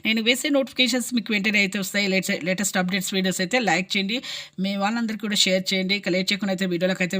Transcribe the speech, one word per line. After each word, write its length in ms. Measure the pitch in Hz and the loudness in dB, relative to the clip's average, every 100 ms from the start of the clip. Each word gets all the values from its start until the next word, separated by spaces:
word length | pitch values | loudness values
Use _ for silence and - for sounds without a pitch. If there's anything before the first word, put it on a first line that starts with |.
నేను 180 | 214 220 | 0 0
వేసే 260 | 220 262 302 | 2 0 2
నోటిఫికేషన్స్ 600 | 285 269 - 254 247 226 | 2 2 0 2 2 0
మీకు 200 | 240 190 | -2 0
వెంటనే 260 | 208 196 208 | 0 2 2
అయితే 200 | 196 202 | 2 0
వస్తాయి. 260 | 190 202 202 | -2 0 2
లేటె-, 320 | 190 180 202 | 0 0 -2
లేటెస్ట్ 340 | 165 185 202 196 | -2 -2 -2 0
అప్‌డేట్స్ 340 | 185 190 185 | 0 -2 -2
వీడియోస్ 280 | 190 190 180 | 0 0 0
అయితే 180 | 185 254 | 0 0
లైక్ 300 | 220 165 185 | 2 0 0
చేయండి, 300 | 202 196 240 - - - - | -2 -2 -4 -6 -12 -12 -4
మీ 140 | 190 202 | -2 0
వాళ్ళందరికీ 460 | 196 233 226 220 214 | 0 0 -2 -4 -2
కూడా 140 | 202 - | 0 2
షేర్ 200 | 185 185 | 2 2
చేయండి. 320 | 190 190 202 | 0 0 0
ఇక 80 | 190 | 0
లేట్ 200 | 185 190 | 0 0
చేయకుండా 260 | 202 196 185 | 0 0 0
అయితే 120 | 190 | 0
వీడియోలోకి 380 | 175 185 185 | 0 0 0
అయితే 140 | 180 | 0